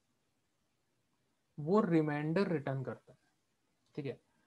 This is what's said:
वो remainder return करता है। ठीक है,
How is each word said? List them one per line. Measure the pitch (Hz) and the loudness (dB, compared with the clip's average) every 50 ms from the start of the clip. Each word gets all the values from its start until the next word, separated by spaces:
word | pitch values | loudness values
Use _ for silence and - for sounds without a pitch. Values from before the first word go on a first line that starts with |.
| _ _ _ _ _ _ _ _ _ _ _ _ _ _ _ _ _ _ _ _ _ _ _ _ _ _ _ _ _ _ - 156 | _ _ _ _ _ _ _ _ _ _ _ _ _ _ _ _ _ _ _ _ _ _ _ _ _ _ _ _ _ _ -14 -8
वो | 147 160 196 214 | -2 2 2 4
remainder | 214 175 165 156 151 151 147 147 151 156 165 196 202 | 4 4 4 4 4 2 0 -2 -2 0 0 0 0
return | 185 165 139 131 139 135 135 123 | 0 -2 -2 -2 -4 -4 -4 -4
करता | 113 107 - _ - | -6 -8 -12 _ -20
है। | - _ _ _ _ _ _ _ _ _ _ _ _ _ _ _ - | -20 _ _ _ _ _ _ _ _ _ _ _ _ _ _ _ -10
ठीक | 156 139 | -8 -8
है, | 131 113 - _ _ _ _ _ | -8 -10 -12 _ _ _ _ _